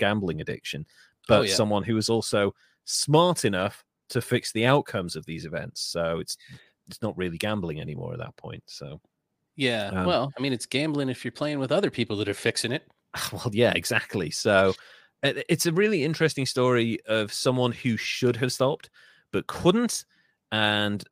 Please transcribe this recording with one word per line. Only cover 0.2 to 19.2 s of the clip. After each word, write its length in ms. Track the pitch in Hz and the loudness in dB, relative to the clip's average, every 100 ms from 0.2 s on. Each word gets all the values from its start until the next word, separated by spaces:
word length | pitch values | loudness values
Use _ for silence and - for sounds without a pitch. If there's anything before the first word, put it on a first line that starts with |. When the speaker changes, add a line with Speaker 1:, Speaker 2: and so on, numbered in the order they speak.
| 92 80 | -2 -4
Speaker 1:
addiction, 440 | 78 - - 73 76 _ - _ - | -6 -8 -8 -10 -12 _ -20 _ 4
Speaker 2:
Oh, 140 | 107 | 4
Speaker 1:
but 60 | 107 | 4
Speaker 2:
yeah. 40 | |
Speaker 1:
someone 300 | 95 104 104 | 2 2 2
who 100 | 92 | 2
was 140 | 110 107 | 0 2
also 440 | 113 - 107 101 - _ _ | 0 0 0 0 -2 _ _
smart 600 | - - - 151 180 165 | -6 -4 4 4 6 2
enough 400 | 110 95 101 - _ _ - | 0 0 -2 -4 _ _ -4
to 120 | 123 | -4
fix 300 | - 123 - | 0 -2 0
the 160 | 110 117 | 0 4
outcomes 480 | 143 - 107 87 | 4 2 -6 -6
of 100 | 80 | -8
these 200 | 80 82 | -8 -10
events. 360 | 78 82 - - | -6 -8 -8 -10
So 380 | - 85 82 82 | -6 -2 -2 -2
it's, 180 | - - - 131 _ _ - | -6 -12 -14 -20 _ _ -20
it's 120 | - | -8
not 160 | 107 - | -6 -4
really 220 | 90 82 | -6 -4
gambling 420 | 104 107 85 76 | -4 -2 -4 -6
anymore 320 | 80 76 85 | -8 -8 -8
at 60 | 82 | -8
that 160 | 82 - | -10 -12
point. 280 | 82 - - | -14 -14 -16
So 340 | - 73 78 _ _ _ _ _ | -16 -14 -16 _ _ _ _ _
Speaker 2:
Yeah. 360 | - 127 113 101 | -2 -2 0 -2
Speaker 1:
um, 160 | 92 180 | 0 2
Speaker 2:
Well, 260 | 151 139 135 | 2 0 -2
I 40 | |
mean, 120 | 139 | -4
it's 140 | 120 - | -4 -2
gambling 420 | 131 156 143 131 | -2 0 -2 -2
if 140 | 123 | -4
you're 60 | 120 | -8
playing 300 | - 147 143 | -6 -4 -2
with 100 | 131 | 0
other 200 | 156 185 | 2 0
people 240 | - 117 104 | 0 -2 -2
that 120 | 101 | -2
are 60 | |
fixing 380 | 98 113 - 113 | 0 0 0 -2
it. 160 | 147 _ _ _ | -4 _ _ _
Speaker 1:
<laughs> 180 | - - | -8 -8
Well, 180 | 98 120 | -6 -4
yeah, 200 | 101 117 87 | 4 4 4
exactly. 540 | - 110 - 104 78 | 0 -2 -2 -4 -4
So 420 | - 110 98 95 92 - - _ - | -2 4 6 6 2 -8 -20 _ -4
it, 220 | 139 135 - | -4 -2 -2
it's 180 | 170 170 | 0 2
a 60 | |
really 320 | 165 214 196 | 2 2 2
interesting 420 | 143 156 160 - 131 | 0 2 0 0 -2
story 520 | - 127 123 117 110 - | 2 4 4 2 -2 0
of 260 | 110 104 | 0 0
someone 400 | - 135 127 123 | 0 0 2 2
who 240 | - 127 110 | 0 -2 0
should 400 | - - 123 117 | -2 0 2 2
have 160 | 131 | 0
stopped 380 | - 135 - - _ - _ | 2 0 0 -10 _ -20 _